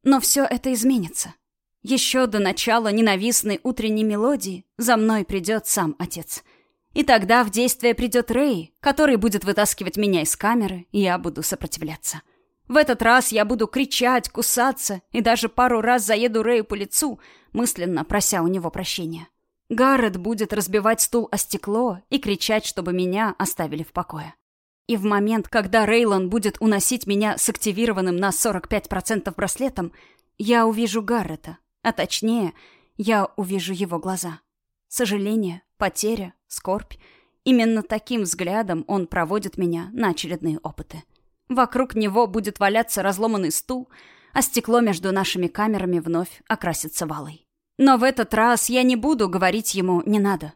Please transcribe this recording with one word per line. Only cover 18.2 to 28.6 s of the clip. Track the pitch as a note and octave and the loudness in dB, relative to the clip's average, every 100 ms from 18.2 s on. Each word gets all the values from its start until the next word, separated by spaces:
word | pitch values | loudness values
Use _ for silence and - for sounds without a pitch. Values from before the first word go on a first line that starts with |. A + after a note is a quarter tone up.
| - F#3+ | 0 0
у | E3 | 0
него | F#3 E3 | 0 -4
прощения. | - F3+ - E3 E3 E3 _ _ _ _ | -6 -8 -6 -8 -10 -16 _ _ _ _
Гаррет | A3+ C4 B3+ A3+ F#3 | 2 4 4 2 -2
будет | F#3 A3 G#3+ | -6 -4 -2
разбивать | G#3 F3+ G3+ G3+ - | -4 0 0 2 0
стул | - A#3+ A3 | 0 0 -2
о | G3+ | -4
стекло | - F#3+ - G#3+ B3 F#3 _ | -4 -6 -2 -2 -2 -4 _
и | C#4 | -4
кричать, | G#3+ G3 - G#3+ - | -2 -4 0 0 -2
чтобы | - F3+ | -6 -2
меня | F3+ F3+ G3 A3 - | -2 0 0 -2 -2
оставили | F#3+ - D#3+ D3+ | -4 -4 -6 -6
в | D#3+ | -6
покое. | - F3 D#3 D#3 _ _ _ _ _ - | -8 -8 -10 -14 _ _ _ _ _ -4
И | A3+ | 0
в | |
момент, | G#3 G3+ G#3 A3+ F#3 | 0 2 2 0 0
когда | A3+ F#3+ A3+ G#3 | -2 2 2 4
Рейлан | A#3 A#3 G3 F3+ | 4 4 2 0
будет | A3 G3+ - | 0 -2 0
уносить | A3+ G3 - - - | 2 2 0 -2 0
меня | G3+ G#3+ - | 0 0 0
с | - | -2
активированным | - G#3+ F#3+ A#3 F#3+ F#3 F3 | -2 -4 0 0 0 0 0
на | G3 | 0
сорок | - A3+ F#3+ | 0 -2 -2